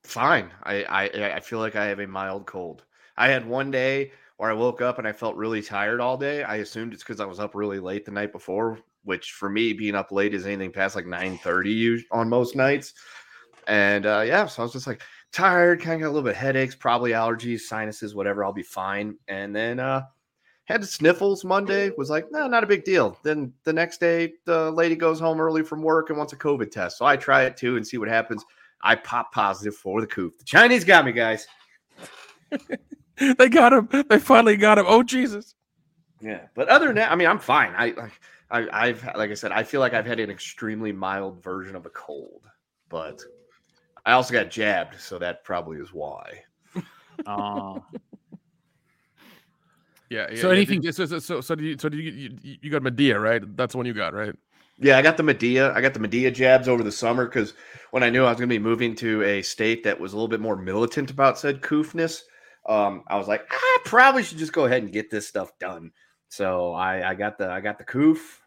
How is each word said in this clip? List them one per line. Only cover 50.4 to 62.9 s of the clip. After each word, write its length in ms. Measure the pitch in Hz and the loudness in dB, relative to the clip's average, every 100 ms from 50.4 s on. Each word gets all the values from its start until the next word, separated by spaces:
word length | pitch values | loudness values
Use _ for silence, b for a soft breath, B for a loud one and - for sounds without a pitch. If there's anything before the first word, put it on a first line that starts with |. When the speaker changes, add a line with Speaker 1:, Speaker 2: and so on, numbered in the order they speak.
Speaker 3:
So 80 | 185 | 4
Speaker 2:
yeah. 60 | 185 | 4
Speaker 3:
anything 240 | 202 190 | 4 0
Speaker 2:
Did, 140 | 165 | -2
so, 100 | 156 165 | -4 -6
so, 120 | 165 | -6
so, 220 | - 160 | -6 -8
so 140 | 135 | -4
do 80 | 160 | -6
you, 120 | 156 147 | -4 -6
so 100 | 151 | -6
do 100 | 147 | -6
you, 320 | 160 117 131 127 | -10 -12 -16 -16
you, 140 | - - | -20 -16
you 80 | 147 | -6
got 120 | 147 | -4
Medea, 360 | 131 120 143 104 | -2 2 2 4
right? 220 | 107 113 104 95 | 2 0 -4 -6
That's 160 | 123 | -6
the 40 | 127 | -4
one 100 | 123 | -6
you 60 | |
got, 180 | 107 85 | -4 -6
right? 200 | 98 104 - _ _ _ _ | -6 -8 -10 _ _ _ _
Speaker 1:
Yeah, 180 | 139 131 | 6 8
I 60 | |
got 140 | 151 160 | 8 4
the 40 | |
Medea. 500 | 156 135 120 127 135 | 2 2 2 2 2
I 60 | 110 | 2
got 100 | 131 | 0
the 80 | 120 | 0
Medea 300 | 107 120 127 | -2 0 0
jabs 360 | 123 131 131 127 | 4 6 6 6
over 140 | 120 | 0
the 80 | 107 | 0
summer 380 | 101 117 123 120 | -2 -2 0 0
'cause 240 | 123 104 b b b b | -2 -4 b b b b
when 120 | 127 | 0
I 60 | 120 | 2
knew 160 | 123 | 4
I 60 | 127 | 4
was 80 | 117 | 2
gonna 80 | 123 | 0
be 100 | 113 | 0
moving 360 | 110 117 120 110 | 0 0 -2 -2
to 260 | 117 110 | -2 0
a 180 | 101 101 | 0 0
state 420 | 92 - 110 113 | -4 -2 -2 0
that 160 | 107 98 | -2 -2
was 120 | 95 | -6
a 20 | 104 | -6
little 100 | 113 | -4
bit 140 | 113 | -2
more 160 | 110 95 | -2 -4
militant 540 | 92 101 117 - 135 | -4 -2 -2 -2 -6
about 280 | 135 135 123 | 2 2 2
said 220 | 143 139 | -4 -4
coofness, 640 | - 151 156 170 165 160 _ b b b - | -2 -2 -2 -4 -4 -6 _ b b b -2
um, 380 | 107 101 | 0 0